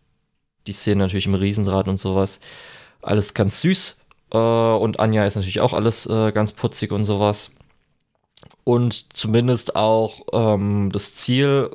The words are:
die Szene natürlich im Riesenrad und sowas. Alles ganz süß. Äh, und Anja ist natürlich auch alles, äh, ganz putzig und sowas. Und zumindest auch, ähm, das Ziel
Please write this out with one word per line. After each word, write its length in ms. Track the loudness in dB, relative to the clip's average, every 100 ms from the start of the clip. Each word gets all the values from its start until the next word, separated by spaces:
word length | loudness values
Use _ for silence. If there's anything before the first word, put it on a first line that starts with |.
| _ _ _ _ _ _ -14
die 60 |
Szene 300 | -6 0 0
natürlich 220 | 0 -2 -2
im 80 | 0
Riesenrad 520 | 0 0 0 0 0
und 100 | -2
sowas. 400 | -2 0 -2 -4 -16 -20 -20 -20 -20 _
Alles 320 | -2 -2 0
ganz 280 | 0 -2 0
süß. 380 | 0 0 -2 -8 _ _ _
Äh, 40 | 0
und 640 | 2 2 2 2 0 0
Anja 260 | 2 2 0
ist 100 | 0
natürlich 260 | -4 0
auch 120 | 0
alles, 320 | 2 0 -2 -2
äh, 240 | 0 0
ganz 200 | 0 -2
putzig 380 | -2 -6 -4 -4
und 140 | -2 0
sowas. 460 | 2 0 0 -8 _ _ _ _ _ _ _ _ -20 -20 _
Und 500 | 0 2 2 -2 -10 -8
zumindest 600 | 0 2 2 0 0 0
auch, 460 | 2 2 0 -6 -4
ähm, 560 | 0 2 2 0 0 0
das 240 | -2 -6 -6
Ziel 560 | -2 2 2 2 0